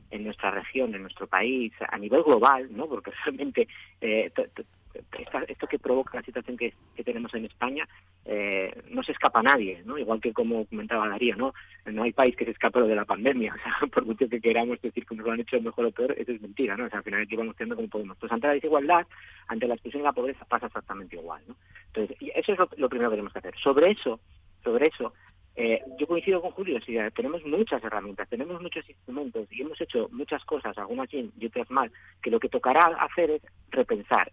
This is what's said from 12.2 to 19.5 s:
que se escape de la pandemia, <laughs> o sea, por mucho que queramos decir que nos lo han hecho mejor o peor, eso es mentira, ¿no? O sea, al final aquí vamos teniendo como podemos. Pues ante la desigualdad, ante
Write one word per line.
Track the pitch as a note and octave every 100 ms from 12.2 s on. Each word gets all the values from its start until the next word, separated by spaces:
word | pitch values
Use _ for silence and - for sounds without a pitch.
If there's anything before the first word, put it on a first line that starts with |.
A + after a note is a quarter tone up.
| B2+ -
que | A#2
se |
escape | G#2+ A#2 B2
de | A2 G#2+
la | G#2
pandemia, | G2 B2 C3 G#2+
<laughs> | -
o |
sea, | A#2+ - C#3+
por | - A#2
mucho | A2 B2
que | A#2
queramos | A2+ A2+ A#2+ A#2+
decir | A#2+ A#2+ -
que | A2
nos | A2+
lo |
han | A#2
hecho | A#2 B2+
mejor | A2+ A2+ A#2+
o |
peor, | A2+ B2+ -
eso | A#2+
es | A2+
mentira, | G#2 G#2 B2 G2+
¿no? | A#2+
O |
sea, | G#2
al |
final | G#2 G2+
aquí | G#2 A2
vamos | A2+ -
teniendo | A#2 A2+
como | A2
podemos. | G#2+ G2 -
Pues | A2
ante | A#2 C#3+
la |
desigualdad, | C#3+ D#3 D3 C#3+ F3 E3+ - - -
ante | -